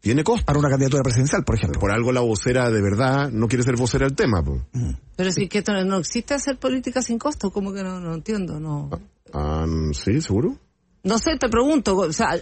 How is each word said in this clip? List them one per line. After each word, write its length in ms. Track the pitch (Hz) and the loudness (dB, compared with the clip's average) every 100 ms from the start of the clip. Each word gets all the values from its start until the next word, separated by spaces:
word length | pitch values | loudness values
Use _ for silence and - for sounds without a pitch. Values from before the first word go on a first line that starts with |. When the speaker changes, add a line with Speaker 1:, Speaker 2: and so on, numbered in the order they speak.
Speaker 1:
Tiene 220 | 104 135 | 0 2
costos. 220 | 156 233 | 2 0
Speaker 2:
Para 140 | - 143 | 2 2
una 100 | 147 | 2
candidatura 340 | 135 135 139 | 2 2 2
presidencial, 420 | 131 117 139 202 | 2 2 2 0
por 100 | - | 0
ejemplo. 260 | 110 85 73 | 0 0 0
Speaker 1:
Por 100 | 98 | 0
algo 220 | 107 120 | 0 2
la 80 | 127 | 2
vocera 480 | 120 107 123 127 123 | 2 0 0 2 2
de 140 | 110 | 2
verdad 480 | 101 101 131 139 143 | 2 2 2 2 0
no 180 | 110 117 | 0 0
quiere 140 | 123 | 2
ser 100 | 120 120 | 2 2
vocera 280 | 127 135 135 | 0 2 0
del 80 | |
tema, 280 | 139 185 92 | 2 2 2
pues. 160 | 73 67 - | 0 -2 -4
Speaker 2:
Mm. 180 | 127 120 65 - - | -4 -4 -6 -10 -4
Speaker 3:
Pero 140 | 185 | -2
si 160 | 175 190 | 0 -2
que 100 | 208 | -2
esto 140 | 214 | 0
no, 100 | 196 | 0
no 120 | 185 196 | 0 0
existe 380 | 151 233 - | -2 -4 -4
hacer 240 | 285 285 254 | -4 -2 -2
política 420 | 262 254 247 254 | -2 -2 -2 -4
sin 180 | 240 233 | -2 -2
costo, 320 | 202 202 196 | -2 -2 -4
como 220 | 202 196 | -2 -4
que 100 | 196 | -6
no, 180 | 190 185 | -6 -6
no 120 | 170 | -6
entiendo, 480 | 165 156 214 175 151 | -8 -4 -4 -4 -6
no. 300 | 156 147 143 170 - _ - | -6 -6 -6 -10 -12 _ -10
Speaker 1:
Ah, 320 | - 76 78 | -4 -2 0
ah, 20 | 80 80 78 | 0 0 -2
sí, 260 | 73 - - | -2 0 0
¿seguro? 380 | - 101 180 277 _ _ _ _ | 2 0 0 -4 _ _ _ _
Speaker 3:
No 140 | 190 226 | -2 0
sé, 180 | 320 302 | 0 0
te 80 | 226 | 2
pregunto, 480 | 226 269 311 208 190 | 2 4 2 2 2
o 160 | 165 | 0
sea, 160 | 156 214 165 | 0 0 0